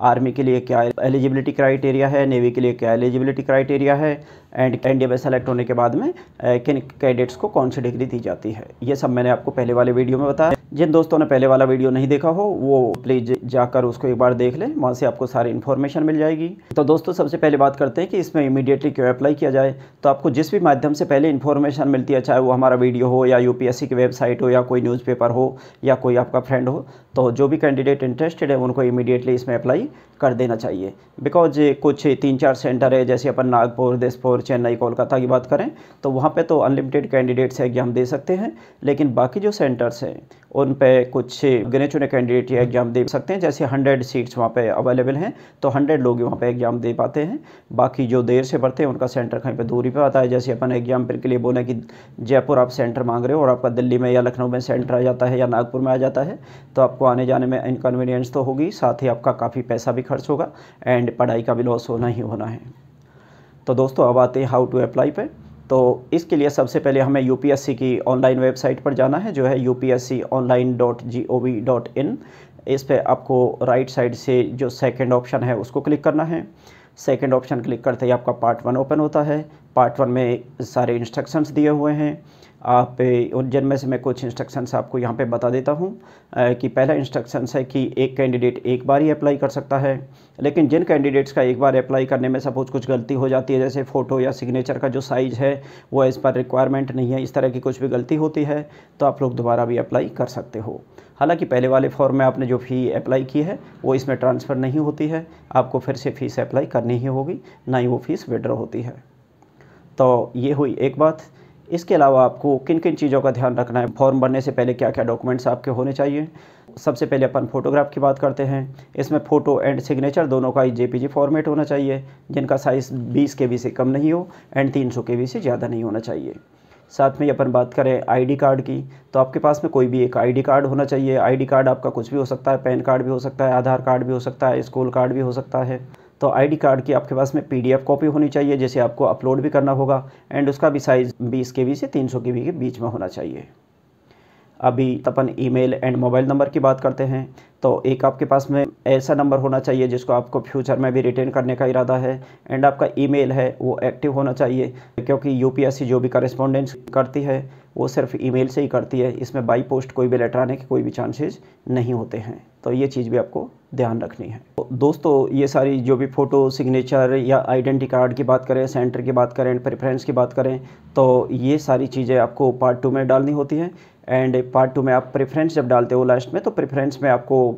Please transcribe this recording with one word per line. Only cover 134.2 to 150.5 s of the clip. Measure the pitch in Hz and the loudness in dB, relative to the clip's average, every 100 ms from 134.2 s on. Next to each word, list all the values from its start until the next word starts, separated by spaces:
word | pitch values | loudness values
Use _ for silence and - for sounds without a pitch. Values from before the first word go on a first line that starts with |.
सकता | 127 127 131 | -4 -2 0
है, | 127 | 0
स्कूल | 127 131 127 | -2 -4 -2
कार्ड | 127 127 | 0 0
भी | 131 | 0
हो | 127 | -4
सकता | 123 131 131 | -4 -4 -4
है। | 127 127 131 - - - | -4 -6 -10 -20 -20 -4
तो | 139 | 0
आईडी | - 143 156 | 2 2 2
कार्ड | 143 131 | 2 2
की | 127 | 0
आपके | 131 - | -2 0
पास | 131 135 | -2 -2
में | 151 - | -2 -4
पीडीएफ़ | 131 123 131 | -2 2 2
कॉपी | 131 139 151 | 2 0 2
होनी | 143 147 | 2 0
चाहिए, | 147 143 139 | 0 0 0
जिसे | 127 131 | 0 0
आपको | 120 - | 0 0
अपलोड | 123 - 131 135 | 0 0 0 0
भी | 147 | 0
करना | 147 139 | 2 2
होगा | 135 135 135 135 - - 143 | 0 0 -2 -4 -18 -8 -2
and | 139 | 0
उसका | 135 160 | 2 0
भी | 143 | 2
साइज़ | 139 127 123 - | 2 2 2 -4
बीस | 123 131 127 | -4 -4 -4
केबी | - 127 | -2 -2
से | 143 269 | -2 -4
तीन | 156 131 | -2 -2
सौ | 123 | -4
केबी | 117 123 | -4 -4
के | 131 | -4
बीच | 170 123 120 | -4 -6 -4
में | 117 | -6
होना | 90 92 | -6 -8
चाहिए। | - 80 67 - _ _ _ _ _ _ _ _ _ _ - | -8 -10 -10 -16 _ _ _ _ _ _ _ _ _ _ -2
अभी | 127 123 131 123 - | 0 2 0 0 -2
अपन | 135 131 - | -2 -2 -2
ईमेल | 131 127 127 - | 0 2 2 0
and | 127 123 | -2 0
मोबाइल | 123 127 131 | 2 2 2
नंबर | 139 139 | 0 0
की | 160 | 2
बात | 135 131 | 2 2
करते | 135 131 | 0 -2
हैं। | 135 131 131 - - _ | -2 -4 -6 -14 -20 _
तो | 131 120 - | 0 0 0
एक | 131 | 0
आपके | 135 131 | 0 0
पास | 143 139 139 | 0 0 2
में | 139 139 - - | -2 -2 -2 0
ऐसा | 135 135 | 2 2
नंबर | 143 143 135 | 0 2 2
होना | 135 131 | 0 0
चाहिए | 135 131 127 | 0 0 0
जिसको | 123 123 | -2 0
आपको | 123 120 131 | -2 -2 -6
फ्यूचर | - | -4